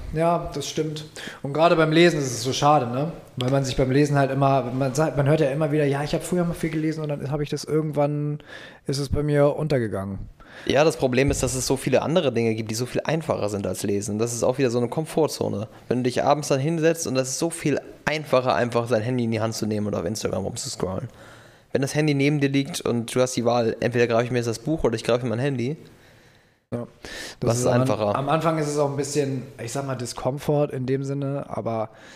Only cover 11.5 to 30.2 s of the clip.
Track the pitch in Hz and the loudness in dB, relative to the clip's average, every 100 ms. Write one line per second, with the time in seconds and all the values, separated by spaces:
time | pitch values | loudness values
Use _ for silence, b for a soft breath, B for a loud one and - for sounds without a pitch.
11.5 | 127 120 135 143 120 123 180 143 113 117 | 0 0 0 2 2 4 2 2 2 2
12.5 | 110 110 110 123 - - 160 156 101 104 | 0 -2 -4 -4 -4 -2 -2 0 -2 -2
13.5 | 101 98 95 101 101 104 107 117 117 - | -2 -4 -2 -2 -2 -2 -2 -2 0 0
14.5 | 131 127 120 120 160 160 160 143 - 107 | 2 2 0 -2 -4 -2 0 0 0 -4
15.5 | 101 107 B B 123 123 - 135 151 143 | -4 -8 B B 0 0 2 2 2 2
16.5 | 135 151 165 160 165 - 131 131 - 165 | 0 0 2 2 0 -2 -2 -2 -2 -4
17.5 | - 156 135 - - - 156 151 127 123 | -2 -2 -2 -4 -8 -4 -4 2 2 4
18.5 | 85 120 117 117 113 117 127 113 113 113 | 2 2 0 2 0 0 0 0 0 -2
19.5 | 113 107 107 104 107 85 110 - 98 95 | -2 -2 -2 -2 -2 -2 -4 -4 -4 -4
20.5 | 117 123 - 90 95 120 B B B B | -6 -8 -6 -4 -6 -8 B B B B
21.5 | B B 120 135 147 156 139 143 151 139 | B B -4 -2 0 0 2 2 2 2
22.5 | 139 135 175 - 117 113 123 127 - 117 | 0 -2 -4 -2 -2 -2 0 0 0 0
23.5 | 120 113 - 120 120 117 113 120 123 117 | 2 0 0 0 2 2 2 2 0 -2
24.5 | 110 147 160 127 113 - 123 127 110 143 | -4 -2 0 0 0 0 0 0 -2 -2
25.5 | 127 120 160 - b b b b b b | -2 -4 -6 -12 b b b b b b
26.5 | b - 120 117 - B B B B 120 | b -12 -10 -10 -14 B B B B 0
27.5 | 120 123 123 127 104 104 113 139 160 165 | 2 2 2 2 2 0 0 0 0 0
28.5 | 160 147 147 143 135 135 147 135 131 - | 0 0 0 0 -2 -2 0 0 -2 -8
29.5 | - 113 139 135 120 120 - | -12 -8 -6 -4 -6 -6 -4